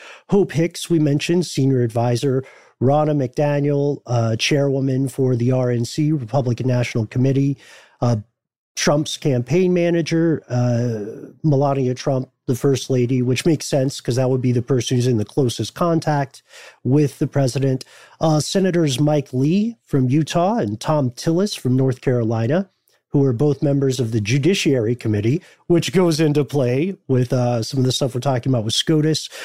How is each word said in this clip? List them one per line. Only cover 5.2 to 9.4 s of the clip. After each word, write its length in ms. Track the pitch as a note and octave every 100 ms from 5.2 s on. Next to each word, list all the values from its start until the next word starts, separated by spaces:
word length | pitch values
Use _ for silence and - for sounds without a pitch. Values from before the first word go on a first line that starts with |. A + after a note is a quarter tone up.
| C3
the 160 | B2 A#2+
R 220 | B2+ B2+
N 120 | A#2+
C, 280 | A#2 - D3+
Republican 560 | D#3 A2+ C#3 B2 A#2 B2
National 380 | B2 A#2+ A#2+ G#2+
Committee, 520 | B2 C3+ C3+ C#3 C#3 - - - -
uh, 160 | B2 A2 - _ _ _ _ -
Trump's 400 | F#3+ D3 D3+ -
campaign 580 | D3+ B2